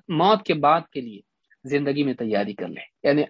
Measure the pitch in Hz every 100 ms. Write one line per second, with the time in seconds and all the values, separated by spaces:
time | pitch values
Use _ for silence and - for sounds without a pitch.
0 | - 170 185 214 214 160 143 165 - 143
1 | 120 101 - _ _ _ 131 143 143 139
2 | 139 123 117 101 104 101 87 78 - _
3 | - 147